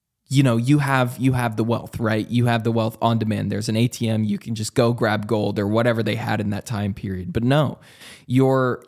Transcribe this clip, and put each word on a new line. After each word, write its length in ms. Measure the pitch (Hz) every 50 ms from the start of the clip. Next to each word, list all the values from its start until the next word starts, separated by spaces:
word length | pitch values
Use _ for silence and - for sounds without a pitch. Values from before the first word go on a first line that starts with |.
| _ _ _ _ _ _
you 100 | 135 139
know, 140 | 135 127 117
you 220 | 117 117 131 147 147
have, 380 | 139 139 135 131 127 123 127 -
you 140 | 127 131 127
have 220 | 127 120 117 110
the 80 | 113 113
wealth, 360 | 117 117 - - - - -
right? 260 | 120 110 110 110 - -
You 180 | 117 120 120
have 180 | 120 117 117 110
the 80 | 117
wealth 240 | 113 113 110 113 - -
on 160 | - 117 117 113
demand. 340 | 110 110 104 101 104 101
There's 160 | 101 101 110 -
an 80 | 110
A 100 | 113 120
T 220 | 123 - - 117 110
M. 160 | 110 110 107
You 140 | 104 101 98
can 160 | - 117 113
just 200 | 110 110 - -
go 180 | - 117 117 120
grab 320 | 113 120 107 107 101 101
gold 320 | 104 113 107 110 104 98 107
or 80 | 101
whatever 360 | 101 107 117 113 123 113 117
they 120 | 110 117 113
had 240 | 113 113 113 110 110
in 100 | 104 104
that 140 | 101 98 -
time 300 | - 110 101 104 101 98
period. 380 | - - 98 95 92 90 87
But 100 | 87 120 117
no, 340 | 123 139 147 - 117 101 - - - - - - - - - -
your, 560 | - 127 131 135 131 131 131 127 123 113 - -